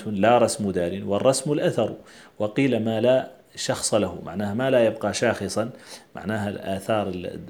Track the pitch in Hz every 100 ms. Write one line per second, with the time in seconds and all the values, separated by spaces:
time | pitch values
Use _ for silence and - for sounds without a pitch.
0 | 110 101 107 120 - - 101 90 87 95
1 | 101 101 120 131 151 151 - - 104 -
2 | - - - - 107 - 139 113 110 110
3 | 120 131 - - _ - - 123 - 110
4 | 92 - - 90 104 107 135 123 110 104
5 | 104 101 120 107 95 107 120 - - -
6 | - - 98 107 101 - - 95 - 110
7 | 98 90 87 82 82